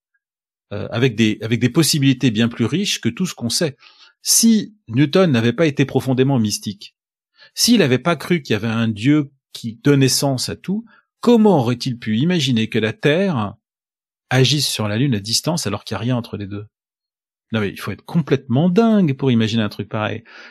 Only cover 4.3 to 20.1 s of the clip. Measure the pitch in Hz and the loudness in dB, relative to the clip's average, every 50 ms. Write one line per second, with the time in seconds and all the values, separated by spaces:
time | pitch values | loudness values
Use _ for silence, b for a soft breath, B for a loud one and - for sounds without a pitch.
4.3 | - - 226 226 226 208 160 - - _ _ - 110 127 151 143 - 185 190 170 | 0 4 4 4 4 4 2 -4 -10 _ _ -6 0 2 2 4 4 4 4 4
5.3 | 131 117 110 120 120 120 170 156 135 - 139 - - 131 - 139 131 120 131 139 | 4 2 2 2 2 2 0 0 2 0 -2 0 0 -4 -2 0 0 2 2 2
6.3 | 139 120 107 104 107 - - 107 98 - - - _ _ _ _ _ _ _ _ | 2 2 0 0 -2 -4 -8 -10 -12 -12 -16 -20 _ _ _ _ _ _ _ _
7.3 | b b b b b - - 226 247 208 175 127 123 123 - 175 170 139 - - | b b b b b -2 2 4 4 4 4 4 2 2 2 0 -2 -2 -2 -2
8.3 | 180 170 135 - 113 101 101 113 113 113 117 113 107 98 107 139 147 151 143 139 | -2 -2 0 -2 -2 -2 -2 -2 -2 -2 -2 -2 -2 -2 2 2 2 2 2 -2
9.3 | _ _ _ _ _ - - 117 107 - - 143 143 135 135 127 - - 147 139 | _ _ _ _ _ -12 -12 -12 -12 -4 2 2 4 4 4 2 2 0 -2 -2
10.3 | 139 - - - 90 - - - 190 220 226 b b b b b _ _ - 233 | -2 -2 -4 -8 -8 -10 -6 -6 -6 -6 -6 b b b b b _ _ 2 4
11.3 | 240 226 214 208 185 147 117 117 123 123 - 135 120 117 - 113 107 113 139 175 | 4 6 6 6 4 4 2 0 -2 -4 -4 -8 -8 -6 -6 -4 -2 0 0 2
12.3 | 185 170 135 131 123 110 110 110 - 113 107 107 104 - - 147 147 175 196 196 | 0 0 0 0 0 0 0 0 -2 -2 -2 -2 -4 0 0 0 2 2 0 0
13.3 | 160 117 104 98 101 _ _ _ _ _ _ _ _ _ _ _ _ _ _ - | 0 -2 -4 -4 -8 _ _ _ _ _ _ _ _ _ _ _ _ _ _ -2
14.3 | 127 131 131 120 143 151 131 - - - 107 104 104 110 139 147 117 101 95 110 | 2 2 2 2 2 0 -2 -4 -4 -4 -4 -4 -2 -2 0 0 0 -2 -4 -4
15.3 | 110 - - 151 170 170 - 104 101 98 - - 110 95 104 123 127 120 113 - | -4 -4 -2 -2 -4 -4 -4 -4 -6 -6 -8 -8 -8 -6 -4 -2 -2 -2 -4 -6
16.3 | - 104 101 95 101 101 107 - _ _ _ _ _ _ _ _ _ _ _ _ | -10 -12 -10 -10 -10 -12 -14 -16 _ _ _ _ _ _ _ _ _ _ _ _
17.3 | _ _ _ - 110 110 104 95 - - - - 95 - _ - - 170 143 - | _ _ _ -6 -4 -4 -4 -4 -6 -8 -10 -12 -12 -12 _ -4 -2 -2 0 0
18.3 | 143 - - - 117 131 165 185 180 214 233 226 220 208 185 147 131 - 139 135 | -2 -2 -2 -2 0 0 2 2 2 2 2 4 4 4 2 2 0 0 0 2
19.3 | 120 113 110 107 110 117 107 104 - - 101 - - 110 107 104 | 2 2 2 2 0 -2 -2 -2 -4 -8 -12 -8 -6 -4 -4 -4